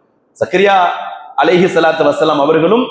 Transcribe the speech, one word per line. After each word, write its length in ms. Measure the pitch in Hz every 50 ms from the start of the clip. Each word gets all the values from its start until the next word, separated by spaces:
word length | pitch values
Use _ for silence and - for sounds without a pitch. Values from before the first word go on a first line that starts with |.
| _ _ _ _ _ _ _ - 135
சக்கரியா 400 | - 180 185 196 202 196 185 175 - - - - - - - - - -
அலைஹி 300 | - 143 165 180 175 190 175
ஸலாத்து 340 | - 160 165 160 156 156 151
வஸ்ஸலாம் 340 | 147 143 - 160 160 151 143
அவர்களும் 480 | 139 151 160 160 156 180 214 247 254 -